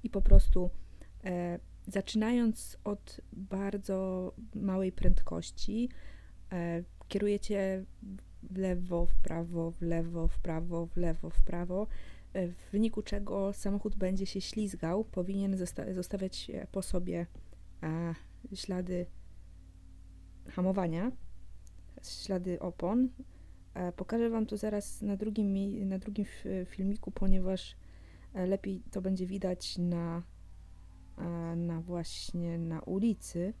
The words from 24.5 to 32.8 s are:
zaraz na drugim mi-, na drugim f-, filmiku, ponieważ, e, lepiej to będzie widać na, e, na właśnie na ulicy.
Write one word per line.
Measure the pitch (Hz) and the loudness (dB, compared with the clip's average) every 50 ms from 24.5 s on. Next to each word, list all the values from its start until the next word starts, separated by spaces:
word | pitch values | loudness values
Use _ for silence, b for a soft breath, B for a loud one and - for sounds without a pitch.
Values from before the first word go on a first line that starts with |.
| 214 | -4
zaraz | 202 - 214 208 208 202 - - - | -6 -4 -4 -4 -4 -6 -8 -10 -6
na | 214 202 202 | -4 -4 -4
drugim | 196 208 220 208 220 208 202 196 | -4 -4 -4 -2 -2 0 0 0
mi-, | 196 196 202 196 220 196 | -2 -2 -4 -4 -4 -4
na | 190 190 190 | -4 -4 -4
drugim | - - 202 - 202 | -6 -6 -6 -6 -6
f-, | - - - - - 190 190 180 - | -6 -8 -12 -8 -6 -6 -6 -6 -8
filmiku, | - - 190 190 - - - - | -6 -4 -2 -2 -2 -2 -4 -8
ponieważ, | - - - 190 190 190 185 185 190 185 - - - B B B B B B B B B B B B | -2 2 6 8 8 8 6 2 -2 -4 -6 -12 -16 B B B B B B B B B B B B
e, | 190 180 | -4 0
lepiej | 185 196 190 - 196 190 180 - - | 0 0 -2 -2 -6 -8 -8 -10 -10
to | - 196 | -8 -6
będzie | 185 185 190 180 185 | -4 -4 -2 -2 -4
widać | 180 196 196 190 185 180 180 - - - | -6 -6 -4 -4 -4 -4 -4 -8 -10 -4
na, | - 175 175 175 170 170 170 165 170 170 - - - - - - - - - - - - - - - - - - | -2 -2 -2 -2 -2 -4 -6 -6 -8 -10 -12 -18 -20 -20 -20 -20 -20 -20 -20 -20 -20 -20 -20 -20 -20 -20 -20 -12
e, | - 156 170 170 170 165 165 170 | -10 -8 -6 -6 -6 -6 -6 -4
na | 170 170 170 165 165 | -4 -4 -4 -4 -6
właśnie | 165 175 175 175 165 - - - - - - 175 170 170 170 | -6 -6 -6 -6 -6 -8 -8 -8 -8 -6 -6 -4 -4 -4 -4
na | 170 165 165 165 | -4 -6 -6 -6
ulicy. | 160 | -8